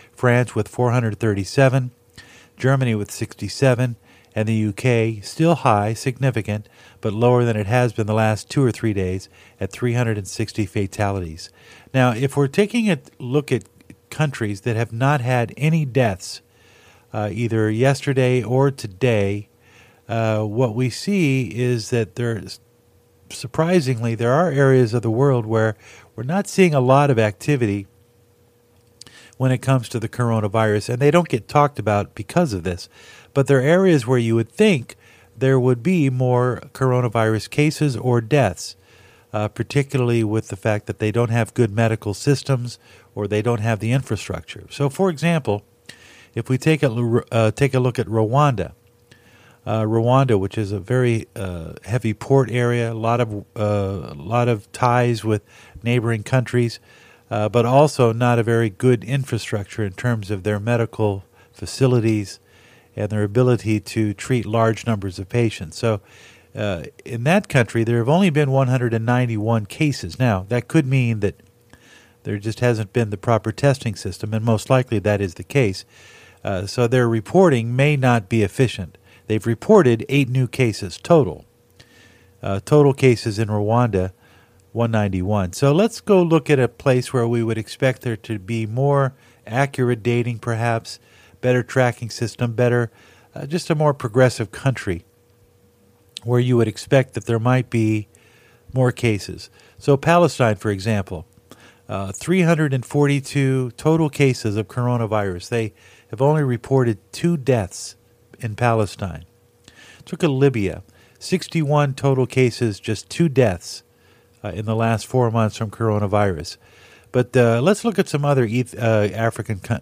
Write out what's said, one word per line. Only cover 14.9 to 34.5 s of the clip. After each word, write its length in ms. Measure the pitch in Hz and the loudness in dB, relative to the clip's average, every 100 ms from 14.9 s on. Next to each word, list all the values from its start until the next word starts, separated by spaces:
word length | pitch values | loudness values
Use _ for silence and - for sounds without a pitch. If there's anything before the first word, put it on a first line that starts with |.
not 300 | 113 135 147 | -2 0 0
had 320 | 120 127 117 - | 0 0 -2 -2
any 300 | 151 165 143 | 0 0 0
deaths, 560 | 131 117 92 - - - _ _ _ _ _ _ | 0 0 -2 -10 -16 -20 _ _ _ _ _ _
uh, 160 | 110 107 | -6 -6
either 380 | 110 117 110 107 | -4 -2 0 0
yesterday 720 | 110 131 135 - 131 127 127 | 2 0 0 -2 0 2 0
or 280 | 104 131 139 | 0 0 0
today, 800 | 135 104 92 127 107 98 104 - _ _ _ - _ - | -2 -10 -2 0 2 0 -4 -10 _ _ _ -20 _ -8
uh, 360 | 113 110 107 | -2 0 0
what 320 | 107 107 123 | -2 0 0
we 160 | 110 127 | 0 -4
see 580 | - - 202 147 131 107 | -4 -2 0 0 0 -2
is 400 | 104 123 120 104 | -4 -2 -2 -2
that 280 | 120 110 - | -2 -2 -4
there, 260 | 120 110 90 - _ _ _ _ _ _ - | -4 -6 -10 -16 _ _ _ _ _ _ -20
surprisingly, 840 | - 123 - 165 185 127 117 117 | -16 -6 -2 2 2 2 -2 -2
there 200 | 113 117 | 0 2
are 160 | 143 180 | 2 2
areas 420 | 139 135 131 117 | 4 6 6 4
of 80 | 120 | 0
the 100 | 113 | 0
world 360 | 113 139 123 107 | 2 2 2 0
where 320 | 110 110 107 - - - | 2 2 -2 -12 -20 -18
we're 200 | - 123 | -10 -4
not 120 | 185 - | -4 -2
seeing 280 | - 180 | 2 4
a 60 | 147 | 4
lot 300 | 127 135 143 | 4 6 6
of 80 | 113 | 4
activity 680 | 107 - - 143 110 101 95 _ _ _ _ _ _ _ _ _ _ _ - - - - | 2 0 -2 0 0 -2 -6 _ _ _ _ _ _ _ _ _ _ _ -20 -20 -20 -2
when 140 | 131 | 0
it 100 | 127 | 0
comes 260 | - 135 113 | 2 0 0
to 100 | 117 | -6
the 100 | 117 | -6
coronavirus, 840 | - 120 113 104 110 110 104 - | -4 -2 0 0 2 2 0 -2
and 80 | 120 | 0
they 120 | 143 | 4
don't 180 | 170 160 | 4 2
get 200 | 127 - | -2 0
talked 300 | 147 143 - | 2 2 0
about 360 | 107 104 95 | 0 0 -2
because 380 | - - 170 165 | -8 -4 0 0
of 100 | 95 | -2
this. 260 | 85 87 - - - - - | -6 -8 -10 -20 -20 -20 -4
But 140 | 143 135 | -2 2
there 100 | 135 | 2
are 40 | 135 180 | 4 4
areas 260 | 190 151 113 | 4 4 2
where 120 | 127 | 0
you 160 | 113 | 2
would 140 | 113 | 0
think 480 | 110 | 0